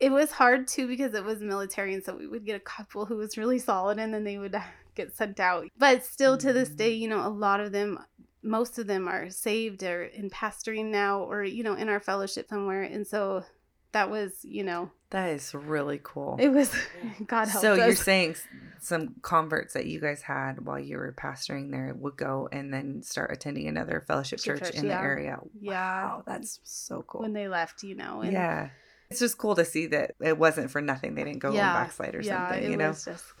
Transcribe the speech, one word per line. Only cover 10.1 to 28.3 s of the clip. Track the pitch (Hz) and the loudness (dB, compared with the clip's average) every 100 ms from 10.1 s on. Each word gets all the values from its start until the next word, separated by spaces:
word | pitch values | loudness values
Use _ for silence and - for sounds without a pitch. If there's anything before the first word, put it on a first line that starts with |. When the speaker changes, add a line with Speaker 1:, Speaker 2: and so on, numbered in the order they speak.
| - 196 | -8 -10
Speaker 1:
pastoring | - 220 - - 220 220 | -6 -6 -6 -6 -4 0
now | 208 202 202 | 2 2 2
or, | 185 208 | 0 0
you | 202 226 | -2 0
know, | 226 | 0
in | 202 220 | 2 0
our | 202 | 0
fellowship | 202 196 196 - - | 0 0 -2 -4 -4
somewhere. | 208 196 190 | -2 0 0
And | 196 208 202 | -2 -4 -2
so | 208 196 190 185 _ _ _ _ | 0 0 -2 -6 _ _ _ _
that | 214 196 | 2 2
was, | 214 202 185 | 0 -4 -6
you | - 202 | -8 -4
know. | 196 175 175 - _ | -2 -4 -6 -10 _
Speaker 2:
That | 190 185 | -2 0
is | 147 135 | -2 -4
really | 143 147 151 143 143 | -8 -2 -2 0 -4
cool. | - 143 139 - | -8 -8 -4 4
Speaker 1:
It | 269 | 6
was, | 269 269 196 - - | 8 6 2 -4 -6
<laughs> | 233 208 208 | -10 -8 -2
God | 233 214 | 0 2
helped | 202 | 4
Speaker 2:
So | 214 | 6
you're | 196 233 | 8 8
Speaker 1:
us. | 190 | 6
Speaker 2:
saying | - 190 170 | 6 4 4
s-, | 160 - - - - | -2 -12 -16 -20 -14
some | - 170 160 - | -4 -4 -4 -8
converts | - 165 160 156 - | 2 2 4 0 -2
that | - 156 | -4 -4
you | 156 | -2
guys | 151 147 | -2 -2
had | - 139 135 135 139 | -4 -4 -4 -6 -6
while | 139 | -6
you | 139 143 | -6 -6
were | 139 135 | -8 -8
pastoring | 139 131 - 143 139 | -8 -6 -6 -6 -6
there | 135 131 | -6 -6
would | 131 139 139 | -6 -8 -6
go | 139 135 135 | -4 -2 -4
and | 143 139 | -6 -6
then | 135 139 143 | -6 -6 -8
start | - - - | -8 -4 -4
attending | - 147 143 151 | -6 -6 -6 -4
another | 156 - 160 - | -4 -2 -4 0
fellowship | 147 135 - | 0 0 -4
Speaker 1:
Church, | - 143 | -4 -4
Speaker 2:
church | 175 | -4
in | 156 147 | -2 -2
Speaker 1:
yeah. | - | 0
Speaker 2:
the | |
area. | - 139 147 143 - 214 | 0 -2 -4 -8 -12 -12
Speaker 1:
Yeah. | 202 185 185 190 | -6 -4 -4 -4
Speaker 2:
Wow, | 196 - - | -4 -6 -8
that's | - 220 - | -8 -10 -12
so | - - - - - | -12 -12 -8 -10 -10
cool. | - | -8
Speaker 1:
When | 220 | -6
they | 208 202 | -4 -4
left, | 180 165 - | -2 -4 -6
you | 196 | -14
know. | 190 - - | -10 -10 -6
And | 175 | -2